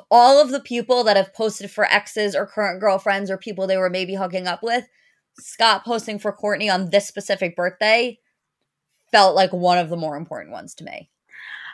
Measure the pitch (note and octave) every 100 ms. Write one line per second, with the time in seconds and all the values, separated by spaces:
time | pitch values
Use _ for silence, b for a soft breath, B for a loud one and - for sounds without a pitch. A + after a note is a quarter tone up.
0 | - A#3+ B3 C#4 C#4 C#4 - A#3+ A#3+ B3
1 | A3 G3 F#3+ - A3 - - - - G3+
2 | - G#3+ G#3 E3 G3+ - G3+ F#3 G#3 F#3+
3 | G3+ G3 G3 F#3+ A3+ F#3 F#3+ F#3+ F#3 F#3
4 | F#3 F#3+ F#3 F#3 F3+ F3 A3+ A#3+ - _
5 | _ _ _ _ - - A3+ F#3+ A#3 A#3
6 | A3 G#3 G#3 G3+ G#3 G3 G#3 F#3 F3+ G3+
7 | G3+ - F#3 F#3+ F3 F3 F3+ - G#3+ A3+
8 | B3 A3 _ _ _ _ _ _ _ _
9 | _ A3 F#3+ E3 F#3+ F3+ F3+ F3+ D#3+ E3+
10 | D#3+ D3 E3 B2+ D#2 A#2 C3+ - D#3+ -
11 | - _ _ B B B B